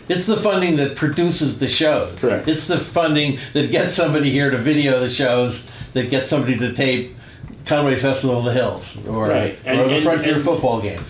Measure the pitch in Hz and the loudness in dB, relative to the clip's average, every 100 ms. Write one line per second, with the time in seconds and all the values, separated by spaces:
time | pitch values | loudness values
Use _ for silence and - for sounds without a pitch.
0 | - 180 185 214 214 185 180 151 139 - | -4 -2 0 0 2 2 2 2 0 0
1 | 151 - 175 - 143 117 135 - 156 139 | -2 2 0 0 -2 -2 -2 2 2 2
2 | - - 123 98 - 151 - 170 - 175 | -2 -2 0 0 0 -2 -2 -2 -2 0
3 | 160 147 143 135 - 147 123 160 180 - | 2 2 0 -2 -4 -2 0 0 0 0
4 | 160 151 143 135 143 127 131 147 143 127 | 2 2 2 2 2 2 2 2 2 2
5 | 123 123 131 123 123 - - - - 127 | 0 0 2 2 0 -2 -10 -16 -6 -4
6 | 123 135 - 147 123 117 123 135 135 127 | 0 0 0 0 0 0 -2 0 0 0
7 | - - - - - - - 151 143 127 | -4 -12 -20 -18 -18 -10 -2 2 2 2
8 | 135 131 131 120 120 127 110 - - 104 | 0 0 0 0 0 0 0 -2 -10 -12
9 | 104 110 107 - - - 127 131 131 151 | -6 -2 0 0 0 -4 -2 2 2 2
10 | 160 151 151 143 147 165 127 113 101 98 | 2 2 2 0 0 0 0 0 -2 -6